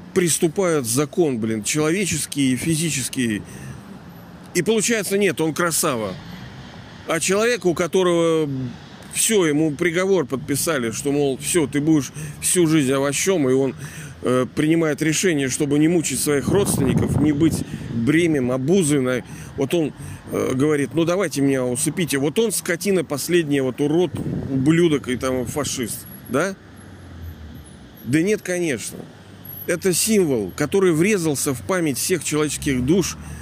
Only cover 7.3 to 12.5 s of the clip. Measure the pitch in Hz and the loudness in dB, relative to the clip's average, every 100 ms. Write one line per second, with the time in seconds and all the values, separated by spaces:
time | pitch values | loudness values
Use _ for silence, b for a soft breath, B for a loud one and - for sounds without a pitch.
7.3 | 196 233 233 180 156 170 190 180 170 165 | 2 2 2 0 0 2 2 4 4 4
8.3 | 160 151 135 123 - - - - - - | 2 0 -2 -6 -10 -18 -18 -10 -2 2
9.3 | 214 165 147 160 135 170 165 190 190 135 | 4 4 4 2 2 0 2 2 2 2
10.3 | - 151 139 170 147 117 107 143 143 143 | -4 -2 -2 0 0 -2 -2 0 2 0
11.3 | 127 147 180 139 143 147 156 135 B B | -2 0 0 0 0 4 4 2 B B
12.3 | B - | B 0